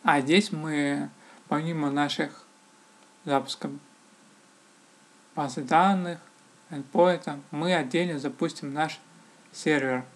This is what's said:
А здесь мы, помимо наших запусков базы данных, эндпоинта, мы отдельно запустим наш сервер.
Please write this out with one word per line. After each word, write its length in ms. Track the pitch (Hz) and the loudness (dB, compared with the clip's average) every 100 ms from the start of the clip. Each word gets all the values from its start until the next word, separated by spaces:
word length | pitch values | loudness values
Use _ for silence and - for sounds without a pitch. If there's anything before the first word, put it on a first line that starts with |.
А 160 | 214 147 | 4 2
здесь 320 | 135 185 202 | 4 2 2
мы, 580 | 156 156 147 143 143 143 - - - - | -6 -4 -2 -2 -2 -6 -12 -20 -20 -4
помимо 420 | 151 160 160 143 | -4 -2 -2 -2
наших 540 | 143 143 - 143 - - _ _ _ _ - - - | 0 -2 -2 -6 -8 -20 _ _ _ _ -20 -20 -16
запусков 480 | 156 139 135 - 147 143 - _ _ _ - _ _ _ _ _ _ _ _ - _ | -2 0 0 -8 -8 -10 -16 _ _ _ -20 _ _ _ _ _ _ _ _ -20 _
базы 280 | - 139 131 | -6 -4 -4
данных, 580 | 127 160 190 190 175 170 - _ _ _ - | 2 4 6 2 -2 -8 -16 _ _ _ -12
эндпоинта, 720 | 147 135 170 180 170 170 143 - | -12 -2 4 4 4 -4 -10 -8
мы 240 | 147 170 | -4 0
отдельно 460 | 175 127 165 180 147 | 0 2 0 0 -2
запустим 520 | 143 - 165 - 143 | -6 -4 -4 -4 -8
наш 280 | 143 156 - - - - - - | -2 -4 -4 -18 -20 -20 -20 -20
сервер. 540 | - 156 147 135 127 127 | -4 0 2 2 -2 -4